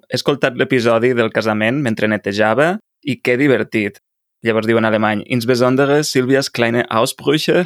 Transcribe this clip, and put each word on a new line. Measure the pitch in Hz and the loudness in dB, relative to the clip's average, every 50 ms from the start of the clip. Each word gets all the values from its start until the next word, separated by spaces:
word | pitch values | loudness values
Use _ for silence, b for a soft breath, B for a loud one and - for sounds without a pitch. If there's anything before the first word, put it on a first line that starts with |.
| - - | -8 -8
«He | - | -8
escoltat | 127 - - 147 131 - 135 123 | -4 -2 -2 -2 0 -2 -2 0
l'episodi | 123 131 127 - 123 113 117 117 113 113 127 127 | -2 -2 0 0 0 2 2 2 2 2 2 2
del | 120 113 110 | 0 0 0
casament | - 123 107 110 107 107 110 113 123 147 147 | -2 -2 -2 0 -2 0 0 0 0 0 -2
mentre | 117 110 - - 107 | -2 -2 -2 -2 -2
netejava | 107 104 - 101 98 104 107 107 110 120 147 165 190 214 - _ _ _ - | -2 -2 -4 -4 -2 0 0 2 2 2 0 0 -2 -4 -8 _ _ _ -8
i | - 127 - | -8 -8 -4
que | - 127 123 | -2 -2 0
divertit.» | 123 143 147 127 104 110 - - 110 104 101 - - _ _ _ _ _ _ _ _ - | 2 2 2 2 0 0 -2 -4 -4 -4 -4 -6 -10 _ _ _ _ _ _ _ _ -2
Llavors | 113 110 110 107 | 0 0 0 2
diu | 110 113 113 | 2 0 2
en | 110 | 2
alemany, | 110 107 107 110 107 107 104 - | 0 0 0 0 -2 -2 -4 -4
«Insbesondere | - 127 123 113 117 127 117 123 127 131 131 143 139 143 147 151 | -4 -4 -2 0 0 0 2 2 2 4 4 4 4 2 0 0
Silvias | - - 139 127 123 135 135 135 - | 0 0 0 0 2 2 0 0 -2
kleine | - - 120 117 117 123 - - | -2 -2 -2 0 0 -2 -2 -2
Ausbrüche | - 110 117 135 - - - - 143 156 - - 156 175 180 | 0 0 0 -2 -4 -4 -2 -2 -2 0 0 0 0 0 0